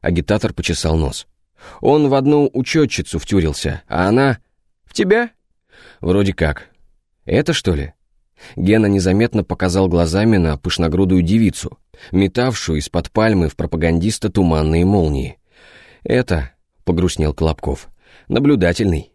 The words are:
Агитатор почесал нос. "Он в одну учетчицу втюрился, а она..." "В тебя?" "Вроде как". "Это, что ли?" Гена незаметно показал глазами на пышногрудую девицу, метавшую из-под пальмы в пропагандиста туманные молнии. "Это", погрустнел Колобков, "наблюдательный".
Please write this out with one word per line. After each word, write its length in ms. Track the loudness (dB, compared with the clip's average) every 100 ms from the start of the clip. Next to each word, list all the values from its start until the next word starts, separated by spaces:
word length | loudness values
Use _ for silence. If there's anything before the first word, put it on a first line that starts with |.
Агитатор 520 | 0 -2 0 -2 -2
почесал 440 | -4 -6 -4 0 0
нос. 300 | -2 -6 -16 _ _ _ -20 -4
"Он 280 | 2 2 4
в 60 |
одну 360 | 2 2 2 2
учетчицу 680 | -2 -2 0 0 -2 -6 -8
втюрился, 640 | -2 0 0 -2 -6 -8 _
а 200 | -2 2
она..." 300 | 2 2 0 _ _ _ _
"В 80 | _
тебя?" 380 | -4 2 2 0 _ _ _ _ _ -20 -8
"Вроде 320 | 0 2 2
как". 380 | 0 -2 -2 -10 _ _ _ _ _
"Это, 280 | -2 0 0
что 220 | -2 -2
ли?" 200 | -2 -4 -14 _ _ _ _ -20 -4
Гена 300 | 2 2 4
незаметно 580 | 2 2 2 0 -2
показал 440 | -4 -4 -2 0 2
глазами 480 | 2 2 2 2 2
на 200 | 2 -2
пышногрудую 640 | -6 -2 -2 0 2 2
девицу, 560 | 2 2 2 -2 -12 -16 _ _ -4
метавшую 680 | 0 0 0 -2 -4 -4 -4
из-под 320 | -4 -6 -4
пальмы 380 | 0 0 2 0
в 80 | -2
пропагандиста 720 | -6 -2 0 0 0 -2 -4
туманные 540 | 0 2 2 2 2
молнии. 540 | 2 2 0 -2 -6 -12 _ _ -20 -20 -20 _
"Это", 480 | -2 -2 0 -2 -4 _ _ _
погрустнел 500 | -4 0 0 0 -2
Колобков, 540 | 0 -2 -2 -6 -8 -10 -20 _ -20 _
"наблюдательный". 840 | 0 2 2 2 0 0 -2 -4